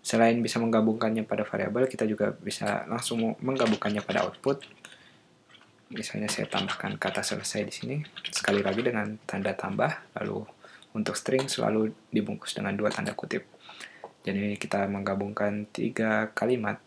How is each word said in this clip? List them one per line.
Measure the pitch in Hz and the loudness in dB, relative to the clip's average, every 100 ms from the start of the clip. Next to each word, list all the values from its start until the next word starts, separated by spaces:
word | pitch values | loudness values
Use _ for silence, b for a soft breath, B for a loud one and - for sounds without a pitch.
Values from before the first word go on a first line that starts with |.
Selain | - 113 117 120 | 2 6 6 6
bisa | 110 117 | 2 2
menggabungkannya | 113 113 110 110 110 110 | 4 4 4 4 2 0
pada | 107 107 104 | 0 -2 -2
variabel, | 101 101 110 131 | -2 0 2 2
kita | - 110 | 2 0
juga | 104 104 | 2 0
bisa | - 101 - 104 101 - | 0 -6 -2 -2 -2 -2
langsung | 117 - 117 113 107 | -4 -2 0 0 0
menggabungkannya | 123 135 113 104 104 104 | -2 2 4 4 0 -2
pada | - 98 90 | 0 0 0
output. | - 135 139 - - B B B B B _ _ - - _ _ | 0 -2 -2 -6 -20 B B B B B _ _ -20 -20 _ _
Misalnya | - - 107 107 | -8 -6 -4 -2
saya | - 104 | -2 -2
tambahkan | 98 98 - 101 101 | -2 -2 -4 -4 -2
kata | 95 98 | -2 -2
selesai | - 104 101 107 | -2 -4 -2 -4
di | 101 | -4
sini, | - 117 147 151 - - | -6 -6 -6 -6 -10 -6
sekali | - - 101 98 | -2 2 4 2
lagi | 101 | 2
dengan | 123 113 104 107 | 2 0 -4 -6
tanda | - - - | -6 -2 -2
tambah, | - 95 104 135 - - - | -2 -4 0 0 0 -10 -6
lalu | 104 101 107 - B B B 110 | -4 -4 -8 -16 B B B -2
untuk | 107 | -2
string | - - 131 139 | -2 2 2 2
selalu | - 110 110 110 - - | 0 2 4 2 -2 -2
dibungkus | 107 104 107 - | 0 0 -6 -6
dengan | - 101 | -4 -2
dua | 101 104 | 0 0
tanda | - - | 0 -4
kutip. | - - - - - B B B B B _ - | -4 -4 -6 -6 -20 B B B B B _ -2
Jadi | 98 104 101 | 0 0 -2
kita | - 101 98 | -2 0 0
menggabungkan | 98 98 95 101 107 104 104 104 | 0 -2 -2 -2 0 0 -2 -6
tiga | - 117 - 110 107 110 | -2 -2 0 2 2 0
kalimat | - 113 123 104 - | 0 2 2 0 -4